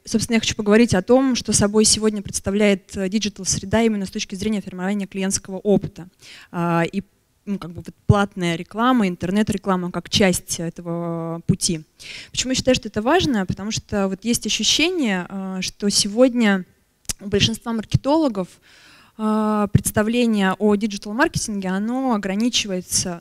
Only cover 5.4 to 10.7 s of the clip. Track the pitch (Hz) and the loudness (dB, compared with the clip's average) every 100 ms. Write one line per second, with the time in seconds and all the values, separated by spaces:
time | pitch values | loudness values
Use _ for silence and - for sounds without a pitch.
5.4 | - 185 208 190 151 - 180 _ - - | -6 -4 2 2 2 -10 -20 _ -20 -20
6.4 | - 175 170 170 170 196 - _ _ _ | -10 -4 0 2 0 -4 -8 _ _ _
7.4 | - 196 165 170 170 - - 202 202 - | -8 -8 -8 -14 -16 0 4 4 2 -2
8.4 | 175 165 180 208 247 254 190 175 180 202 | -2 -2 -6 0 2 4 2 0 -2 0
9.4 | 220 196 - 185 175 175 - - 190 180 | 0 0 0 0 -2 -6 -2 2 4 2
10.4 | - - 165 | -4 -6 -6